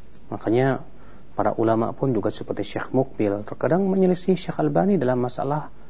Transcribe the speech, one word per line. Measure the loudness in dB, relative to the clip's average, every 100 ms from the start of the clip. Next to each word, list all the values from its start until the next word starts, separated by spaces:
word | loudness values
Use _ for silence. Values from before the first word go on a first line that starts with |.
| -12 -12 -10
Makanya | -6 0 4 4 0 -4 -12 -12 -12 -8
para | 0 0 2
ulama | 2 4 2 0
pun | 0
juga | 2 0
seperti | -2 -4 -4 -4 -6
Syekh | 0
Mukbil | 0 0 0 0 0
terkadang | -4 -2 2 2
menyelisih | 2 4 4 4 2 0
Syekh | -2 -2
Albani | 0 2 4 4
dalam | 2 2
masalah | 0 -2 -2 -2 -4 -12 -12